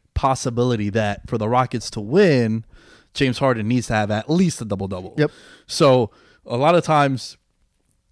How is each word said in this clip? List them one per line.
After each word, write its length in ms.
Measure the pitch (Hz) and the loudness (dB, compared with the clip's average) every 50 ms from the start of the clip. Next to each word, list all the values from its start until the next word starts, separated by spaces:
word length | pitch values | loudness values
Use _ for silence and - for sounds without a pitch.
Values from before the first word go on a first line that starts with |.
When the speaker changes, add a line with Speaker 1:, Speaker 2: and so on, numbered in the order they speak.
| _ _ - | _ _ -4
Speaker 1:
possibility 760 | - - 135 131 - - 131 117 120 123 127 120 107 104 104 | -2 0 0 0 0 -2 -4 -2 0 0 0 0 -2 -2 -2
that 360 | 98 113 107 104 101 - - - | -2 0 -2 -2 -2 -6 -8 -8
for 120 | 127 113 | -6 -4
the 100 | 110 110 | -2 0
Rockets 400 | 120 127 127 - - 117 - - | 0 0 0 0 -2 -8 -8 -10
to 100 | - 113 | -10 -10
win, 640 | 104 104 139 196 214 175 143 127 117 110 110 113 113 _ - - _ - - - _ _ - | -6 -2 2 4 4 4 4 4 2 0 -2 -4 -6 _ -16 -20 _ -20 -20 -20 _ _ -6
James 240 | - 143 127 117 - | -2 -2 0 0 0
Harden 280 | 143 135 123 113 104 110 | 0 0 0 0 -2 -2
needs 200 | 123 127 117 - | -2 -2 -2 -2
to 60 | 120 | -2
have 180 | 107 104 101 | -2 -2 -2
at 180 | 104 107 107 - | -2 -4 -2 -2
least 320 | 156 180 190 170 - - | 0 2 2 2 0 -2
a 40 | 117 | -6
double-double. 500 | 104 101 95 98 95 95 90 95 92 - 151 | -6 -6 -4 -4 -6 -8 -8 -12 -8 -2 -2
Speaker 2:
Yep. 140 | 147 151 - - - - - - _ | -2 -2 -2 -6 -20 -20 -20 -20 _
Speaker 1:
So 460 | - - - 165 139 127 127 117 101 _ _ _ _ _ _ - | -8 0 4 4 6 6 6 4 0 _ _ _ _ _ _ -12
a 120 | - 123 120 | -8 -4 0
lot 180 | 139 160 175 | 2 2 2
of 80 | 170 - | 2 2
times, 540 | - 156 147 143 139 135 120 - - - _ _ _ _ _ _ _ _ _ _ _ _ _ _ _ | 2 2 2 2 2 0 -4 -8 -12 -18 _ _ _ _ _ _ _ _ _ _ _ _ _ _ _